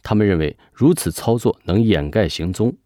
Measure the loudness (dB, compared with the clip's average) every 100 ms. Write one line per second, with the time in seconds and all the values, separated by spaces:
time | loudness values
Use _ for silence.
0 | -2 0 2 2 -2 -6 _ 0 2 2
1 | -4 -4 -2 0 0 -4 -2 0 2 0
2 | 0 0 -2 -2 -6 -2 -4 -4